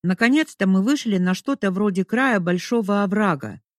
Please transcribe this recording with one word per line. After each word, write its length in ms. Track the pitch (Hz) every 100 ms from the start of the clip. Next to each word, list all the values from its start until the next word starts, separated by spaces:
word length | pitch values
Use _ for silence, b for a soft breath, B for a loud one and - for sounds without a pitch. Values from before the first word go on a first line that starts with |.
Наконец-то 640 | 170 185 233 285 311 - 190
мы 140 | 190
вышли 360 | 208 294 233 196
на 160 | 180
что-то 380 | 185 - 277 196
вроде 340 | 185 208 185 185
края 340 | 233 269 214
большого 640 | 175 180 - 233 202 202
оврага, 580 | 202 208 208 147 110 90 _